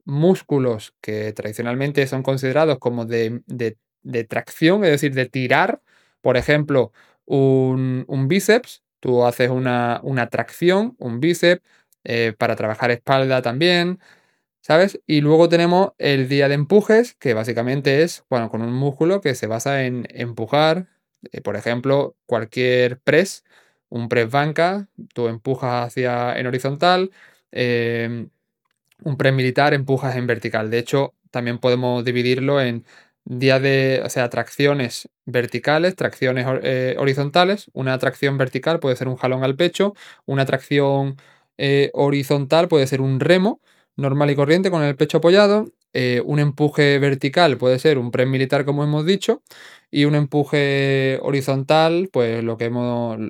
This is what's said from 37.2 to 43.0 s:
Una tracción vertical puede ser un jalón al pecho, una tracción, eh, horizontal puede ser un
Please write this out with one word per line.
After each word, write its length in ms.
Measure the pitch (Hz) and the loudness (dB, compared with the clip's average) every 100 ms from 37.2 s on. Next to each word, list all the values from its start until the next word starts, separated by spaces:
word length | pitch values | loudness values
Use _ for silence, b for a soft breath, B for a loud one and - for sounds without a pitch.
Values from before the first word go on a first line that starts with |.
| 143 180 180 202 - | 0 0 0 0 -6
Una 260 | - 131 131 | -8 -4 -2
tracción 380 | 135 - 139 139 | -2 -2 -2 0
vertical 440 | 131 131 160 165 | -2 -2 -2 -2
puede 160 | 139 123 | 0 -2
ser 100 | 131 | -4
un 80 | 127 | -4
jalón 300 | 127 127 131 | -2 0 -2
al 100 | 139 | 0
pecho, 380 | 175 - 196 202 B B - | 0 0 -2 -4 B B -4
una 200 | 139 135 | -2 0
tracción, 680 | 135 - 143 139 139 139 135 b b b - | -2 -2 0 2 0 -2 -8 b b b -6
eh, 320 | 139 139 139 | 0 2 2
horizontal 760 | - 143 143 139 143 139 160 175 | 0 0 0 0 -2 2 2 4
puede 180 | 156 135 | 2 2
ser 140 | |
un 220 | 135 | 0